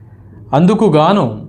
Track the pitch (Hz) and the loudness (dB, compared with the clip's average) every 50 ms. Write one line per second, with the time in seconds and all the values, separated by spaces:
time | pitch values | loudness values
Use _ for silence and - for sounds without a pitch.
0 | - - - - - - - - - - 131 139 175 180 220 208 226 202 151 151 | -20 -20 -20 -20 -20 -20 -20 -20 -10 -4 0 0 2 2 2 2 0 0 2 2
1 | 151 170 202 208 170 120 107 104 - | 2 2 0 0 -2 -4 -6 -10 -16